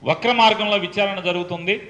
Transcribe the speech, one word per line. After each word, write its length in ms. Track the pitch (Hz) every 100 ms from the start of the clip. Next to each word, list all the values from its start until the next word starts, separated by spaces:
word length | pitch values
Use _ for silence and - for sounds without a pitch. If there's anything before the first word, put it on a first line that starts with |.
వక్ర 280 | - 160 233
మార్గంలో 440 | 233 220 214 208 202 175
విచారణ 320 | 202 202 196 180
జరుగుతుంది. 500 | 175 175 170 170 214 -